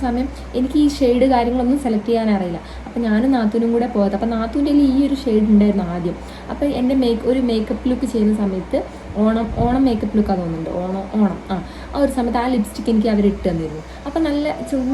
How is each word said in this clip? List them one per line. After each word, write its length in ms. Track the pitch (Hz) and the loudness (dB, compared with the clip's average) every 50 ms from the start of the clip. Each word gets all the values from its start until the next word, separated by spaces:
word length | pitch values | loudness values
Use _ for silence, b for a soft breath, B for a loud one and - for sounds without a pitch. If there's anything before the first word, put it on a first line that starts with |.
| 269 | -2
സമയം 240 | 240 240 247 277 277 B B B B B | -2 -2 -2 -2 -4 B B B B B
എനിക്ക് 200 | 247 254 277 - 302 294 | -2 -2 2 2 4 4
ഈ 20 | 285 - - | 4 4 2
ഷെയ്ഡ് 260 | 277 240 247 247 262 269 262 | 2 4 4 4 4 4 4
കാര്യങ്ങളൊന്നും 460 | 240 233 240 247 254 240 247 285 285 - | 4 2 2 0 0 2 2 2 2 2
സെലക്ട് 240 | 240 220 214 208 233 | 0 0 0 0 0
ചെയ്യാൻ 200 | 233 226 220 214 208 | 0 2 2 2 0
അറിയില്ല. 240 | 190 185 175 170 - B B B B B | 0 0 -4 -6 -8 B B B B B
അപ്പോൾ 140 | - - 240 233 | -8 -4 -2 0
ഞാനും 240 | 220 214 220 247 269 269 | 2 2 2 2 2 2
നാത്തൂനും 360 | 240 220 208 220 233 233 233 233 | 2 2 2 2 2 2 2 2
കൂടെ 140 | 233 240 233 - | 2 0 0 2
പോയത്. 200 | 208 202 196 202 | 2 2 2 0
അപ്പോൾ 120 | 196 233 233 233 | 0 -2 -2 -2
നാത്തൂൻ്റെ 360 | 220 226 226 - 285 285 294 | -2 -4 -2 -2 0 0 4
കയ്യിൽ 240 | 285 285 277 262 254 | 4 4 4 4 4
ഈ 120 | 277 285 | 2 2
ഒരു 80 | 277 277 - - | 2 0 -2 0
ഷെയ്ഡ് 240 | 240 214 214 214 220 208 | 2 2 4 4 6 6
ഉണ്ടായിരുന്നു 320 | 202 208 208 190 196 180 170 175 | 6 6 6 4 0 -2 -2 -4
ആദ്യം. 200 | 180 170 180 - - B B B B B B | -4 -4 -4 -6 -6 B B B B B B
അപ്പോൾ 140 | 233 - 285 285 - 247 | -4 -2 -2 0 0 0
എൻ്റെ 160 | 247 254 277 269 254 | 0 2 2 2 2
മേക്ക്-, 240 | 233 226 214 - 240 | 2 0 0 0 0
ഒരു 100 | 254 269 247 240 | 0 2 2 2
മേക്കപ്പ് 400 | 226 220 208 - 233 - - 247 | 0 0 0 -2 -4 -2 0 -2
ലുക്ക് 180 | 254 247 277 220 - | 0 0 -2 -2 0
ചെയ്യുന്ന 200 | 220 214 214 214 208 202 | 2 2 2 2 2 0
സമയത്ത് 360 | 196 190 185 170 - 262 302 - B B B B B - 202 214 | -2 -2 -4 -4 -2 -4 -4 -4 B B B B B -2 0 2
ഓണം, 220 | 220 226 226 226 214 - - 233 | 2 2 0 -2 -4 -2 0 0
ഓണം 200 | 240 247 269 269 | 2 2 2 2
മേക്കപ്പ് 300 | 254 226 214 214 208 - | 2 2 0 -2 0 0
ലുക്കാണ് 240 | 208 208 208 196 180 | 0 2 2 0 -2
തോന്നുന്നുണ്ട്, 300 | 175 165 165 160 165 - - 180 | -2 -4 -4 -6 -6 -6 -6 -6
ഓണം, 220 | 180 185 190 196 196 - - | -4 -4 -6 -6 -6 -4 0
ഓണം, 200 | 214 208 185 185 - - - 190 | 0 0 0 0 -4 -6 -6 -6
ആ, 20 | 175 B B B B B B - | -6 B B B B B B -2
ആ 60 | 285 277 | 0 0
ഒരു 80 | 262 - | 0 0
സമയത്ത് 220 | 254 233 233 226 240 233 | -2 -2 -2 -2 -2 0
ആ 40 | 254 254 | 0 0
ലിപ്സ്റ്റിക് 340 | 226 208 - - - - 240 226 | 0 -2 -4 -6 -6 -2 0 0
എനിക്ക് 160 | 214 208 226 208 | 2 2 2 2
അവർ 120 | 208 202 196 | 2 2 2
ഇട്ട് 180 | 190 - - 185 | 0 0 -4 -2
തന്നിരുന്നു. 340 | 170 165 160 151 151 156 - B B B B | -2 -2 -4 -6 -8 -10 -14 B B B B
അപ്പോൾ 140 | 285 294 330 320 | -6 -4 -2 -2
നല്ല 180 | 294 285 294 294 302 - - 233 - | 0 0 -2 -2 -4 -4 -6 -6 -4
ചുണ്ട് 200 | 285 262 254 254 | -4 -4 -2 0